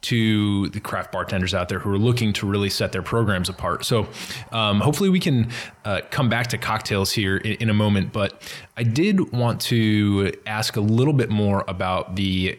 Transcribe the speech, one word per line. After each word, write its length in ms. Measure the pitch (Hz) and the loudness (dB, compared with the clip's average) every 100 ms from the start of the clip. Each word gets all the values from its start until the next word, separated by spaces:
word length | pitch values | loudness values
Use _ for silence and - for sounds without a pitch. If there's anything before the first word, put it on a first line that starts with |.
to 640 | - 120 110 107 104 101 95 | 0 2 4 2 2 0 -2
the 120 | 104 | -6
craft 320 | - 98 - | -6 -6 -6
bartenders 420 | 92 87 98 92 | -6 -2 -2 0
out 160 | 95 90 | -2 -2
there 80 | 92 | -4
who 120 | 101 | -2
are 60 | 98 | 2
looking 340 | 117 120 110 | 2 2 0
to 160 | 98 101 | 0 0
really 220 | 101 101 | 0 0
set 240 | - 98 | 0 -2
their 80 | 95 | -2
programs 480 | 85 117 107 95 90 | -2 0 2 0 -2
apart. 380 | 92 87 113 - | -4 -4 -4 0
So, 200 | 117 104 - - - - | 0 0 -8 -12 -12 -8
um, 260 | 113 107 101 | -2 2 4
hopefully 260 | 110 151 196 | 2 2 2
we 100 | 185 | 4
can, 300 | 180 131 113 - - - - | 4 2 2 -2 -12 -12 -4
uh, 160 | 98 - | -4 -4
come 180 | - 127 | 0 2
back 200 | 113 120 | 2 0
to 100 | 139 | -4
cocktails 520 | - 110 - 101 95 | -2 -4 0 0 0
here 280 | - 98 95 | 0 0 0
in, 140 | 110 | -2
in 180 | 107 113 | -2 0
a 20 | |
moment, 400 | 107 107 101 92 | 2 4 2 0
but 300 | 110 98 - - - - - | -2 -4 -4 -16 -16 -16 -4
I 60 | |
did 500 | 117 120 190 190 175 | 0 2 2 2 0
want 300 | 123 120 110 | 0 0 -2
to 680 | - 120 110 107 104 101 98 - | 0 2 4 4 2 2 0 -2
ask 320 | - 107 107 - | -8 -4 -4 -2
a 60 | |
little 320 | 104 113 135 | 2 2 4
bit 160 | 143 - | 2 2
more 340 | 107 104 98 - | 2 2 0 -2
about 480 | 90 95 92 - 92 | -4 -2 -2 -4 -4
the 420 | 98 92 92 | 0 0 -2